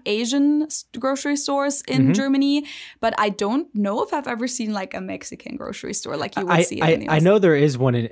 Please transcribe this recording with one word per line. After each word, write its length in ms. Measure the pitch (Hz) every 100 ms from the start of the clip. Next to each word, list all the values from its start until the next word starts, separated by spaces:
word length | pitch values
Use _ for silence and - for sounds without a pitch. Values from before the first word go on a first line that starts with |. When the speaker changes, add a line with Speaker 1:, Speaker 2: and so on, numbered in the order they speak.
Speaker 1:
Asian 600 | - 214 233 285 285 302
s-, 200 | 302 - - 247
grocery 380 | 262 277 285 285
stores 420 | 285 277 285 277 -
in 140 | 254
Speaker 2:
Mm-hmm. 100 | 135
Speaker 1:
Germany, 540 | 190 269 269 277 285 285 - - -
but 140 | 233 -
I 140 | 214
don't 440 | 202 202 262 339
know 280 | 208 202 214
if 80 | 403
I've 140 | 311 277
ever 180 | 233 247
seen, 280 | 254 220
like, 180 | 208 190
a 80 | -
Mexican 560 | 190 190 - - - -
grocery 380 | - - -
store 240 | 202 - 143
like 180 | - -
you 80 |
would 80 | 185
Speaker 2:
I, 80 | 170
Speaker 1:
see 220 | 170 -
Speaker 2:
I, 80 | 160
Speaker 1:
in 100 | 165
the 80 | -
Speaker 2:
I 60 |
Speaker 1:
U 20 | 156
S. 60 |
Speaker 2:
know 160 | 165 214
there 180 | 190 147
is 220 | 147 123
one 160 | 131
in, 100 | 120
in 60 | 117